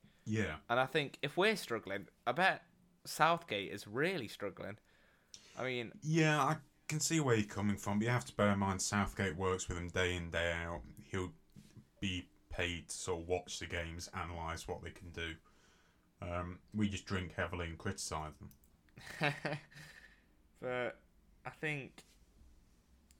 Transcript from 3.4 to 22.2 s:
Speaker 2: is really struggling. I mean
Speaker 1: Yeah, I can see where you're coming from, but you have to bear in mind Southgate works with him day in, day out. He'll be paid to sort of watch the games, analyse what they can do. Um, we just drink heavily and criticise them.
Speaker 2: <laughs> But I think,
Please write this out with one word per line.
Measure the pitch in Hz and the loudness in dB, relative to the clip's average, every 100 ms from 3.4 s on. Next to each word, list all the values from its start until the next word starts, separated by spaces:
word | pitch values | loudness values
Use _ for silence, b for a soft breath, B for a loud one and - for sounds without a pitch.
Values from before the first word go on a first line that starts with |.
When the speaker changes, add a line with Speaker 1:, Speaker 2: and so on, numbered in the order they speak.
| - 101 95 | 2 -2 -2
Speaker 2:
is | 101 104 | -6 -6
really | 113 170 180 101 | 0 0 0 -6
struggling. | - 101 90 98 107 B B B B B B B - | -6 -6 -6 -10 -10 B B B B B B B -6
I | |
mean | 127 123 113 - | -2 -2 -4 -6
Speaker 1:
Yeah, | 151 160 156 151 | 2 6 6 6
I | 135 156 - _ - | 4 0 -6 _ -6
can | 156 | -2
see | - 165 | 2 4
where | 135 113 | 6 6
you're | 104 | 4
coming | 104 104 101 | 2 2 2
from, | 104 104 | 0 2
but | 113 | 4
you | |
have | 123 - | 2 0
to | - | 4
bear | 104 | 6
in | 101 | 6
mind | 98 92 | 2 2
Southgate | - 104 95 - 98 85 | 2 2 2 2 0 2
works | 92 92 - | 0 0 -2
with | 90 | -4
him | 87 | -2
day | 92 90 90 | 2 2 2
in, | 82 | -2
day | 85 85 | 0 0
out. | 85 85 85 - - - | 0 -4 -6 -8 -16 -6
He'll | 95 90 - _ - - - - - | -4 -4 -8 _ -20 -20 -20 -20 -4
be | 98 90 - _ - | -2 -2 -6 _ -10
paid | - 87 85 - | -2 -2 -2 -6
to | - | -8
sort | - 85 | -4 -4
of | 82 | 0
watch | 90 - - | -2 0 -8
the | 90 | -4
games, | 87 82 85 - | -4 -4 -8 -8
analyse | 95 85 85 82 80 - | -6 -6 -4 -4 -6 -6
what | 82 | -8
they | 82 | -8
can | - 85 | -12 -12
do. | 82 82 80 b b b b b b b _ | -8 -6 -8 b b b b b b b _
Um, | 92 87 87 90 - | -4 -4 -4 -8 -8
we | 107 101 | 0 0
just | 95 - | 0 -2
drink | 95 87 95 | -4 -2 -2
heavily | 85 90 85 | -2 -2 -6
and | 80 | -4
criticise | 98 95 - 80 78 - | -6 -4 -4 -4 -6 -10
them. | - - - _ _ - - - 147 | -18 -20 -20 _ _ -18 -14 -2 -2
Speaker 2:
<laughs> | - 147 151 - B B B B B B B _ - | -2 -4 -6 -8 B B B B B B B _ -10
But | 123 123 120 - _ _ - - 127 | -4 -2 -2 -4 _ _ -20 -14 -14
I | |
think, | - 156 147 123 - - - | -6 -4 -4 -6 -14 -20 -20